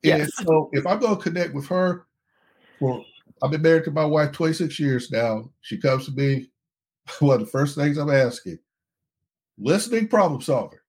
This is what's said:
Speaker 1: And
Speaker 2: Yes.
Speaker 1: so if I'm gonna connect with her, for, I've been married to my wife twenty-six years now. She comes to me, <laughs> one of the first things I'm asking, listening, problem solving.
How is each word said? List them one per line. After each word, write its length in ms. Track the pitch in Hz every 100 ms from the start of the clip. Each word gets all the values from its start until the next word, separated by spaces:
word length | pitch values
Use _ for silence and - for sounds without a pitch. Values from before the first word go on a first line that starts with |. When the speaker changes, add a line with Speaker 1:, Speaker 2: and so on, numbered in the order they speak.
Speaker 1:
And 160 | 156 156
Speaker 2:
Yes. 120 | 151 -
Speaker 1:
so 340 | 185 160 151
if 120 | 143 180
I'm 120 | 214
gonna 180 | 233 196
connect 360 | - 170 170
with 140 | 139 139
her, 400 | 185 180 180 _ _ _ _ _ _ _ _
for, 260 | 135 127 - _ _ _
I've 100 | 135
been 100 | 151
married 240 | 160 160 160
to 60 |
my 140 | 151 151
wife 260 | 151 147
twenty-six 480 | - 160 160 165 -
years 320 | 147 127 123
now. 400 | 113 117 110 117 _
She 160 | - 107
comes 280 | 139 131 131
to 60 |
me, 380 | 135 139 135 - _ _ _ _
<laughs> 340 | _ - -
one 160 | 143 127
of 100 | 107
the 60 |
first 240 | 131 143 143
things 220 | 147 147
I'm 120 | 147
asking, 500 | 139 127 - 92 80 _ _ _ _ _ _ _ _ _ _
listening, 500 | 107 190 220 233 220
problem 340 | 226 185 139
solving. 380 | - 135 123 -